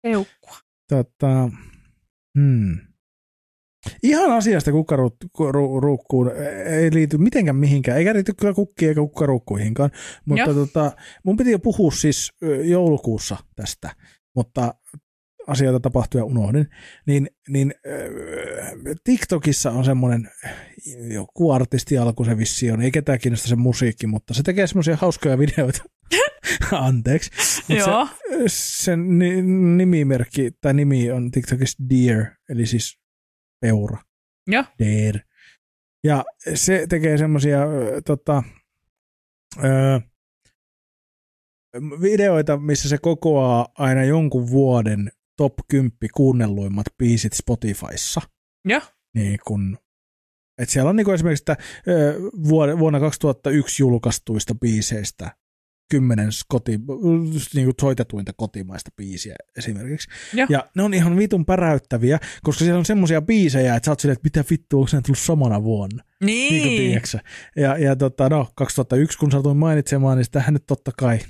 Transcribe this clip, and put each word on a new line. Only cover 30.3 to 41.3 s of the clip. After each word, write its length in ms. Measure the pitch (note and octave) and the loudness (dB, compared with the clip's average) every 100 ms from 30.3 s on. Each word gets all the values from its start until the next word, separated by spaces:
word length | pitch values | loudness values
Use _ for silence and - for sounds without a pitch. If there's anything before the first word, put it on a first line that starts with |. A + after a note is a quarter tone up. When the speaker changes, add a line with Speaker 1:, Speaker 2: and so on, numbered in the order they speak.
| - B2+ - | -2 -4 -2
Speaker 2:
tai 140 | C#3+ | 0
nimi 360 | C#3 C#3+ C3+ A#2+ | 2 2 2 0
on 200 | B2+ B2 | -2 -2
TikTokissa 480 | C3 B2 B2+ C3 - B2+ | -4 -2 -2 -2 -4 0
Deer, 340 | B2+ B2 A2 A2 _ _ | 2 4 2 -2 _ _
eli 180 | B2 A#2 | -4 -2
siis 320 | A#2 - - _ _ _ _ _ _ | -2 -4 -12 _ _ _ _ _ _
peura. 380 | A2+ G#2+ G#2 A2 _ _ _ _ - | 0 0 -2 -8 _ _ _ _ -2
Speaker 1:
Joo. 180 | A3+ C#4 _ | -2 -2 _
Speaker 2:
Deer. 400 | G#2+ G#2+ G#2+ G2+ _ _ - _ _ _ _ _ | -2 0 0 -4 _ _ -20 _ _ _ _ _
Ja 200 | D3+ C#3+ - _ - | 0 0 -2 _ -8
se 320 | D3 - F#3 E3+ | -4 0 0 0
tekee 300 | F3 D#3 D3+ | 0 2 2
semmosia, 440 | D#3 D3+ C#3+ C#3+ | 2 2 2 2
ö, 400 | D3 D3 A2+ B2+ | 0 -2 -4 -4
tota, 380 | - C#3+ - C#3+ B2 - _ _ _ _ _ _ _ _ _ - | -2 -4 0 -2 -2 -14 _ _ _ _ _ _ _ _ _ -6
ö, 360 | C3 C3+ C3+ C3 A#2 _ _ _ _ _ _ _ _ _ _ _ _ | -2 2 2 0 -4 _ _ _ _ _ _ _ _ _ _ _ _